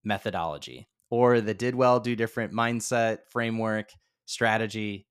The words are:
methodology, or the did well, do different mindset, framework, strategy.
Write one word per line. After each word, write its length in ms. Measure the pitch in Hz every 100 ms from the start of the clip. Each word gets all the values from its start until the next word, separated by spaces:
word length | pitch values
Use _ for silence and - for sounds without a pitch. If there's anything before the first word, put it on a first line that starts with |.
methodology, 840 | 104 98 113 92 82 73 64 64 - _ _
or 320 | 120 123 120
the 140 | 107
did 200 | 101 120
well, 260 | 123 127 123
do 140 | 120
different 380 | 113 113 - 110
mindset, 680 | 110 117 117 - 120 113 110 _
framework, 600 | 127 117 113 110 107 104 - _ _ -
strategy. 800 | - 117 110 110 110 104 101 _